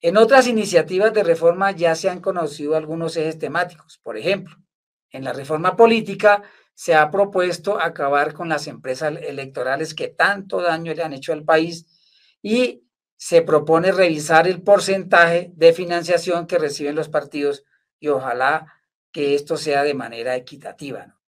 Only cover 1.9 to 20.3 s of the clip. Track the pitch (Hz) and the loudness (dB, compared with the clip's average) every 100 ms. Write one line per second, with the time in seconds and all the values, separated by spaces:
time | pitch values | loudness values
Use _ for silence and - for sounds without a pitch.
1.9 | 160 190 180 185 180 156 147 147 156 156 | 0 -4 -4 -6 -4 -6 -6 -4 -4 -4
2.9 | 165 165 165 156 160 151 - 135 - _ | -8 -6 -4 -6 -6 -10 -10 -16 -20 _
3.9 | _ - 107 139 196 - _ _ _ _ | _ -14 -8 -4 -6 -6 _ _ _ _
4.9 | _ _ 135 135 123 139 156 175 180 233 | _ _ -12 -10 -10 -6 -2 -2 4 4
5.9 | 226 180 196 208 202 - _ _ _ - | 4 -2 0 2 2 -2 _ _ _ 0
6.9 | 160 151 196 202 190 180 170 196 202 170 | 2 4 2 0 0 -2 -4 -4 -4 -4
7.9 | 165 143 143 147 - 165 151 151 113 127 | -4 -2 0 -2 -4 -6 -6 -6 -12 -8
8.9 | 127 156 156 151 139 135 135 123 139 160 | -4 -4 -6 -10 -10 -12 -8 -4 -4 -6
9.9 | 156 147 _ 170 202 190 190 175 160 165 | -8 -10 _ 0 0 -6 -4 -2 -2 -6
10.9 | 151 160 139 135 151 156 160 165 165 _ | -6 -6 -8 -8 -6 2 2 2 -6 _
11.9 | _ _ _ _ _ 202 233 254 135 _ | _ _ _ _ _ -2 0 0 -4 _
12.9 | _ _ _ - 170 165 156 151 160 185 | _ _ _ 2 2 4 2 4 2 2
13.9 | 180 180 156 151 160 175 185 - 202 196 | 2 2 2 2 4 4 0 4 4 4
14.9 | 196 175 180 170 170 175 165 165 165 175 | -4 2 4 4 2 -4 4 4 4 -2
15.9 | 175 165 175 180 170 170 175 151 143 143 | -4 0 -2 0 -4 -2 -2 -2 -4 -6
16.9 | 151 151 156 143 151 143 143 _ _ _ | -6 -4 -4 -4 -4 -4 -4 _ _ _
17.9 | _ 147 135 131 123 131 156 160 _ _ | _ -2 -2 -2 0 0 0 -6 _ _
18.9 | _ _ - 143 143 147 160 156 139 143 | _ _ -4 0 0 -2 -6 -2 0 0
19.9 | 135 117 117 120 | -2 -8 -8 -6